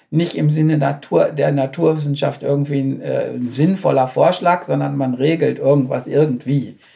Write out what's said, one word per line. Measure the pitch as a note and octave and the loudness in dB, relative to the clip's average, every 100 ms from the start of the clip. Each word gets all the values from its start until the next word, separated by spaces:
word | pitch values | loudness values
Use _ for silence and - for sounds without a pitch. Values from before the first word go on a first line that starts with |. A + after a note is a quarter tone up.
| _ | _
nicht | D3+ E3+ D#3+ | -2 -2 0
im | D3+ | 0
Sinne | D#3 D#3 D3+ | 2 2 2
Natur-, | C#3 C#3+ - E3+ D#3+ | 0 -2 -2 2 2
der | D3+ D3+ | 2 0
Naturwissenschaft | C#3+ C3+ E3+ D#3+ D#3+ D3 C#3 C#3+ - | 0 -2 0 0 2 -2 -2 -2 -4
irgendwie | C#3+ C#3+ C#3+ C#3 | -2 -2 0 -2
ein, | C3+ B2+ | -2 -4
äh, | C#3 C3 B2 | -4 -4 -4
ein | B2 B2 | -6 -6
sinnvoller | A#2 E3 F#3+ D3 C3+ C3 | 0 2 2 0 2 0
Vorschlag, | C#3 D#3 F3+ F3 F3+ | 2 2 2 0 0
sondern | - C#3+ C#3+ C#3+ | -2 -2 -2 -2
man | C3 | -2
regelt | B2 D3 D#3+ C3+ - | 0 0 2 0 0
irgendwas | C3+ C#3+ B2+ C3 D3+ | 2 2 2 -4 -2
irgendwie. | C#3 D3+ A#2+ B2+ C#3 G2+ - _ | 0 2 0 -2 -2 -2 -12 _